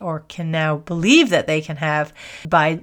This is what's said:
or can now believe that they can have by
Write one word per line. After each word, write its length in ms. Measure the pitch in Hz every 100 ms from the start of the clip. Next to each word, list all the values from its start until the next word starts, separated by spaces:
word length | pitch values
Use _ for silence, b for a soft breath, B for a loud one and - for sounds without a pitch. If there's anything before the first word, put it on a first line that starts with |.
or 240 | 185 156 156
can 240 | - 165
now 280 | 160 156 151
believe 520 | 156 170 190 311 262
that 160 | 165 -
they 140 | 156
can 160 | 156 147
have 360 | 156 151 151 - B B 156
by 320 | 170 156 165